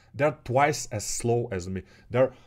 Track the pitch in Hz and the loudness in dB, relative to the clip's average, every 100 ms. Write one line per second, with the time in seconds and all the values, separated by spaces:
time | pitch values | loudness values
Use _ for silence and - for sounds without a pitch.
0 | _ - 147 147 - 123 147 151 - 107 | _ -2 0 0 0 4 4 2 -4 -6
1 | - - 117 120 117 95 90 95 92 - | -6 -4 0 0 0 -6 -6 -8 -10 -18
2 | - 120 131 - | -2 2 2 0